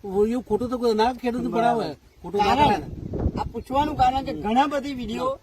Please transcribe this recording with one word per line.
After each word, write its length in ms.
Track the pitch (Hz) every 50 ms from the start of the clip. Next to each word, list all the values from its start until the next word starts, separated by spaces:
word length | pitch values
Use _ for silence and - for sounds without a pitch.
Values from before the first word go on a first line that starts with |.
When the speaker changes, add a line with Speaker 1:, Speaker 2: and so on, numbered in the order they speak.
| -
Speaker 1:
હું 200 | 202 185 202 208 226
એવું 120 | 233 254 - -
ખોટું 200 | 208 202 247 233
તો 60 | 254 240
કોઈ 140 | 240 233 220 214
ના 100 | 220 247 262 240
ખેડૂત 260 | - 240 233 254 - 170 214
Speaker 2:
બરાબર. 0 |
Speaker 1:
ભણાવે, 320 | 226 226 233 240 226 185 156 139 - _ - _ -
ખોટું 180 | - 175 175 202
ના 80 | 208 196
Speaker 2:
કારણ, 120 | 202 269
Speaker 1:
કરાય 180 | 294 269 202 175
ને. 80 | - - - - - - - - - - - -
Speaker 2:
આ 80 | - -
પૂછવાનું 440 | - 233 - - 254 277 302 302 294 247
કારણ 240 | 254 254 262 269 262
કે 60 | - - 151 -
ઘણા 240 | 208 226 254 285 294 294
બધી 220 | 277 240 285 277 247
વીડિયો 320 | 240 214 226 247 254 262 269 -